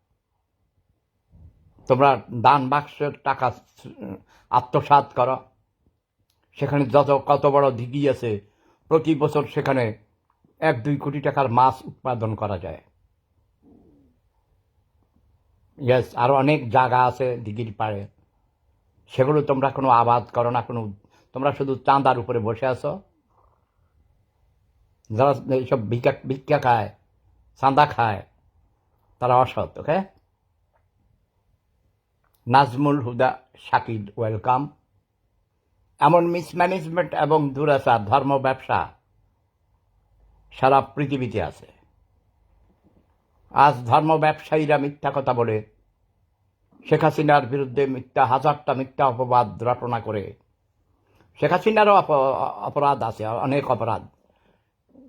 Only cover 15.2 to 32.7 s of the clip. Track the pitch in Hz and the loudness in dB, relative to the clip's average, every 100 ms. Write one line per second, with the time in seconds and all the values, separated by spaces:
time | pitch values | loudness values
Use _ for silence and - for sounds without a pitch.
15.2 | _ _ _ _ _ - 127 127 - - | _ _ _ _ _ -6 2 2 0 0
16.2 | 123 139 135 151 120 127 127 123 127 117 | 2 4 4 0 2 2 4 4 2 0
17.2 | 127 120 107 107 113 101 107 101 101 _ | -4 -4 -8 -8 -8 -6 -6 -6 -12 _
18.2 | _ _ _ _ _ _ _ _ _ - | _ _ _ _ _ _ _ _ _ 0
19.2 | 131 151 143 131 135 131 131 117 117 120 | 2 2 0 0 0 0 2 4 4 2
20.2 | 101 120 120 123 117 117 107 98 _ _ | 0 -4 -2 -2 -6 -8 -10 -14 _ _
21.2 | _ 127 139 135 139 131 - 139 131 123 | _ -4 -4 -2 -4 -2 2 2 2 0
22.2 | 117 120 107 113 131 123 147 190 _ _ | -2 -4 -2 -2 -4 -4 -6 -8 _ _
23.2 | _ _ _ _ _ _ _ _ _ _ | _ _ _ _ _ _ _ _ _ _
24.2 | _ _ _ _ _ _ _ _ - 110 | _ _ _ _ _ _ _ _ -8 0
25.2 | 143 123 98 131 127 131 104 120 117 - | 2 2 -2 -4 -2 -4 -2 -2 -2 -2
26.2 | - 135 - 147 127 117 95 - _ _ | -8 -8 -2 0 2 0 0 -10 _ _
27.2 | _ _ _ - 135 135 143 - 113 98 | _ _ _ -2 2 4 2 2 -2 -2
28.2 | - _ _ _ _ _ _ _ _ - | -10 _ _ _ _ _ _ _ _ -6
29.2 | 123 127 127 - 82 - 143 180 190 _ | 2 2 2 -2 -8 -8 -4 -4 -4 _
30.2 | _ _ _ _ _ _ _ _ _ _ | _ _ _ _ _ _ _ _ _ _
31.2 | _ _ _ _ _ _ _ _ _ _ | _ _ _ _ _ _ _ _ _ _
32.2 | _ _ 117 131 131 | _ _ 2 4 4